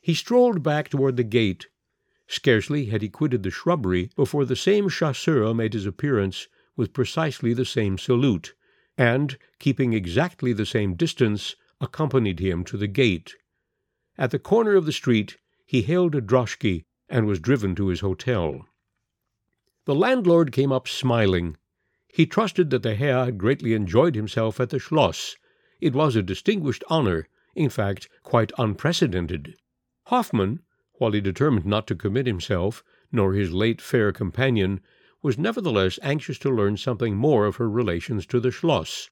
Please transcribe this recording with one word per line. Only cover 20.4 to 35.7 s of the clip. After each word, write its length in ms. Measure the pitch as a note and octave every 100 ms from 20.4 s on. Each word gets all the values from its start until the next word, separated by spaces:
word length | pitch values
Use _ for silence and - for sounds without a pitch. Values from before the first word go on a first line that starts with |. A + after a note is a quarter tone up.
| D3+
came 200 | C3+ C#3
up 140 | C3 -
smiling. 680 | - B2+ A#2 G#2 F2+ F2 E2+ _ _ _ _ _
He 180 | - D#3+
trusted 440 | - A3 - D#3+
that 120 | B2+
the 140 | A2+ G#2+
Herr 300 | C#3+ B2+ B2+
had 120 | G#2
greatly 340 | G2+ C#3+ A2+
enjoyed 420 | A2 F#2+ G#2+ E3+ A#2
himself 420 | G#2+ - A2+ -
at 120 | B2
the 100 | G2+
Schloss. 560 | - D#3 G2 - - - _ _ _ _
It 140 | E3
was 220 | B2+ D3+ A2+
a 60 |
distinguished 640 | F#2 F#2 - G#3 D3 - -
honor, 400 | D#3+ A2+ E2 - _ _
in 160 | - D3
fact, 380 | - G2+ G2 - _
quite 300 | - A#2+ A2 -
unprecedented. 960 | A2+ G2 D3 F3 A2+ F2+ E2 D2+ D2 - _ _ _ _ -
Hoffmann, 540 | B3 A3 A#2 G2 C#3+ _ _ _
while 180 | _ A#2
he 80 | G#2
determined 460 | G2 F2 D3+ A2+ E2
not 200 | G#2 -
to 80 |
commit 320 | F2 G2+ A2+ B2
himself, 560 | F#2 - F#2 G2 - _ _ _
nor 200 | A#2 G2
his 200 | G2 F#2+
late 280 | F2+ A2+ A2+
fair 320 | - B2 G#2
companion, 680 | - F#2+ - C3+ A2+ F#2+ F#2+ _ _ _ _
was 160 | D3+ A2
nevertheless 600 | G3 A#3 F3+